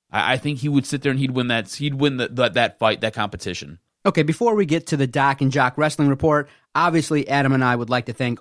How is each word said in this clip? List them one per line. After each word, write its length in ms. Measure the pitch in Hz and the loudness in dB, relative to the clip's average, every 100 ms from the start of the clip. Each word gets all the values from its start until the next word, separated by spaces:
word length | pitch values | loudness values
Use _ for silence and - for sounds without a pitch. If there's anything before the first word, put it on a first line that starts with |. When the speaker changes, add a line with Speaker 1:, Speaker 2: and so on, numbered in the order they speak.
| _ | _
Speaker 1:
I, 240 | 104 87 | -2 0
I 20 | 131 | 0
think 200 | 147 139 | -2 -4
he 100 | 147 | 0
would 180 | 139 - | 0 0
sit 160 | 143 | -2
there 80 | 139 | -2
and 80 | 135 | -2
he'd 120 | 131 | -2
win 180 | 127 123 | -2 0
that, 240 | 117 - | -2 -4
he'd 220 | - 147 | -6 -6
win 220 | 135 143 131 | 0 0 0
the, 120 | 117 | -4
the, 200 | 120 120 | 0 0
that 280 | 120 113 - | 2 0 2
fight, 220 | 113 104 | 0 0
that 140 | 110 | -2
competition. 640 | 113 104 95 98 87 71 82 _ _ | -4 -6 -6 -8 -10 -12 -18 _ _
Speaker 2:
Okay, 180 | 196 170 | 0 2
before 320 | 151 160 233 | 0 0 0
we 120 | 214 170 | 2 2
get 220 | 165 - | 0 0
to 80 | 147 | -2
the 100 | 135 | 0
Doc 340 | 139 139 139 | 2 0 2
and 100 | 131 | 0
Jock 260 | 135 127 139 | 2 0 0
Wrestling 300 | 151 147 143 | -2 2 2
Report, 400 | 139 160 147 143 _ _ | 2 2 2 0 _ _
obviously 540 | 147 175 165 - 151 - | -2 2 0 0 -2 0
Adam 240 | 143 135 | 2 2
and 120 | 135 | 2
I 100 | 127 | 2
would 160 | 123 117 | 0 0
like 160 | 123 117 | -2 -2
to 60 | |
thank 260 | 113 127 117 | -4 -4 -4